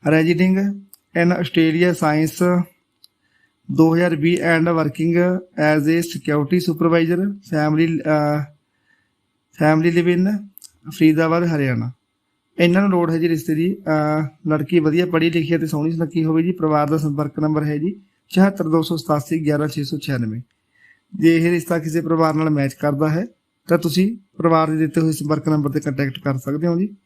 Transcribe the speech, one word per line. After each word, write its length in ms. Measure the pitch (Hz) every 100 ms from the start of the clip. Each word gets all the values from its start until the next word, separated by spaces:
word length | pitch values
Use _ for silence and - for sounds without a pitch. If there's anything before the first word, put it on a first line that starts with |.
residing 540 | 156 160 160 170 185 190 202 202 - - _ 170
in 160 | 170 180
Australia 540 | 139 - 160 160 180
since 500 | 175 156 151 156 - 180 180 180 _ _ _ _ _ _ _ _ _ -
ਦੋ 240 | 139 160 165
ਹਜ਼ਾਰ 200 | 175 160
ਵੀਹ 240 | 160 175
and 240 | 165 165 165
working 500 | 165 156 - 165 170 180 180 - - 151
as 180 | 151 147
a 120 | 165
security 600 | 170 - - 147 143 180 175
supervisor, 520 | 156 170 170 165 175
family, 680 | 202 202 - 160 151 151 165
uh, 520 | 160 151 151 147 151 143 _ _ _ _ _ _ _ _ _ _ -
family 340 | 151 156 165
live 240 | 170 175 175
in 320 | 185 208 - _ - _ 147 -
ਫਰੀਦਾਬਾਦ, 460 | 160 156 165 165
ਹਰਿਆਣਾ। 480 | 175 156 135 120 117 - _ _ _ _ _ -
ਇਹਨਾਂ 220 | 175 180
ਨੂੰ 80 | 202
ਲੋੜ 200 | 180 170
ਹੈ 60 | 165
ਜੀ 120 | 170
ਰਿਸ਼ਤੇ 260 | 160 165 156
ਦੀ, 220 | 175 202 -
ਅਹ, 600 | 156 151 151 151 _ 160
ਲੜਕੀ 300 | 156 151 175
ਵਧੀਆ 260 | 151 160 180
ਪੜ੍ਹੀ 240 | 165 165
ਲਿਖੀ 260 | 165 151 165
ਅਤੇ 100 | 156
ਸੋਹਣੀ 260 | 156 156
ਸੁਨੱਖੀ 340 | 165 160 165 160
ਹੋਵੇ 180 | 160
ਜੀ। 80 | 170
ਪਰਿਵਾਰ 360 | 180 160 151 147
ਦਾ 100 | 160
ਸੰਪਰਕ 420 | 151 143 147 -
ਨੰਬਰ 240 | 151 151
ਹੈ 140 | 151 151
ਜੀ 240 | 170 202 _ _ _
ਛਿਹੱਤਰ 340 | 185 196 196
ਦੋ 180 | 165 160
ਸੌ 160 | 156 165
ਸਤਾਸੀ 480 | - 151 - 160 151
ਗਿਆਰਾਂ 220 | 147 151
ਛੇ 160 | 143
ਸੌ 140 | 139 151
ਛਿਆਨਵੇਂ। 440 | - 127 113 113 - _ _ _ _ _ _ -
ਜੇ 180 | 165 165
ਇਹ 140 | 170
ਰਿਸ਼ਤਾ 280 | 175 165 170
ਕਿਸੇ 220 | 156 160
ਪਰਿਵਾਰ 320 | 156 165 160
ਨਾਲ 160 | 156 156
ਮੈਚ 240 | 147 139
ਕਰਦਾ 360 | - 147 139 156
ਹੈ 160 | 160 233 _ _ _ -
ਤਾਂ 100 | 170
ਤੁਸੀਂ 400 | 170 151 196 226 _ -
ਪਰਿਵਾਰ 320 | 165 160 160
ਦੇ 80 | 156
ਦਿੱਤੇ 240 | 156 156
ਹੋਏ 100 | 160
ਸੰਪਰਕ 360 | 151 147 151 156
ਨੰਬਰ 220 | 156 143
ਤੇ 80 | 147
ਕੰਟੈਕਟ 400 | 147 135 139 131
ਕਰ 180 | 143 135
ਸਕਦੇ 300 | 139 151 170
ਹੋ 120 | 170
ਜੀ। 160 | 202 202